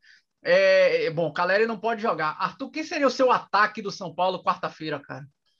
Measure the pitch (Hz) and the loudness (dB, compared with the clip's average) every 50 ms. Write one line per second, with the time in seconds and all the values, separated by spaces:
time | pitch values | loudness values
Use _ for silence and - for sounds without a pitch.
0 | _ _ - _ _ _ _ _ - - 175 190 196 190 190 190 185 170 160 170 | _ _ -20 _ _ _ _ _ 0 2 4 4 6 6 6 6 6 4 4 2
1 | 147 165 156 156 170 151 - 180 175 180 190 208 226 233 226 - - 226 233 214 | 0 -2 -2 -2 -2 -2 -2 -2 0 2 2 2 2 0 -2 -2 -4 -4 -4 -2
2 | 208 226 175 156 156 151 151 - 190 185 - - 277 285 - 302 311 302 349 311 | -2 -2 -2 -2 -2 -4 -4 -4 -4 -6 -6 -8 -12 -10 -8 -8 -8 -6 -2 0
3 | 285 254 247 - 269 247 226 180 - - - 196 208 202 - 220 196 196 - - | 0 0 2 2 2 4 2 2 0 0 0 2 2 0 -2 -6 -10 -10 -10 -10
4 | 196 165 156 170 180 190 185 170 - 190 175 - - 156 - - - 156 151 143 | -10 -8 -4 -2 0 0 -2 -2 -2 -4 -2 -2 -4 -8 -8 -10 -8 -8 -8 -8
5 | - - 139 131 143 135 _ _ _ _ _ _ | -10 -12 -14 -14 -16 -18 _ _ _ _ _ _